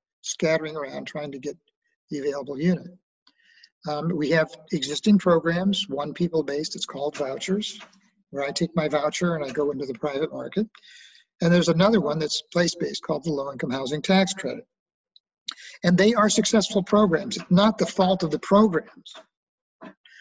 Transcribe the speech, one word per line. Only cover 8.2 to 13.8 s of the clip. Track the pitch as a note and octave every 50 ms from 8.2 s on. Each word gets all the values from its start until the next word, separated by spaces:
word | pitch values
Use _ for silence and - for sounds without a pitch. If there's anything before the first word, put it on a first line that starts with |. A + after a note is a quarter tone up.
| _ _
where | - C#3
I | C#3 C#3+
take | C#3+ - E3+ E3+ -
my | E3 D#3 C#3+
voucher | D3 D3 C#3+ D3+ - - F3+ F3 E3+
and | D3+ C#3+
I | C3
go | B2+ D3+ C#3+ D3
into | C#3+ C3 C#3
the | C3 B2+
private | - - D3 C3+ C#3 D#3 D3
market. | C3 C3 B2+ - - G3 A3 - - - _ - - - - - - _ _ _ _ _
And | F3 E3+ F3
there's | F3 D#3 E3
another | E3 E3 F#3+ G#3+ A#3 G3
one | C#3+ D3 D3+ D#3+
that's | D3+ D3 - - - _
place-based | - F3 F3 E3 - E3+ D#3+ C#3 G#3+ - -
called | - D#3 C#3+
the | C3+ E3
Low | D3 C#3 C3+ C#3
Income | C3+ C3 E3 C3+
Housing | B2+ C3+